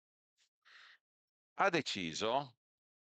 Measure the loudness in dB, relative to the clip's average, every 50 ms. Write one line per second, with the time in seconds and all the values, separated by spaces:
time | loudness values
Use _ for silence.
0 | _ _ _ _ _ _ _ _ _ _ _ _ _ -20 -20 -20 -20 -20 -20 -20
1 | _ _ _ _ _ _ _ _ _ _ _ 0 2 4 4 2 0 -2 -4 -4
2 | -4 -4 -4 -2 -2 0 0 0 -2 -4 -10 _ _ _ _ _ _ _ _ _
3 | _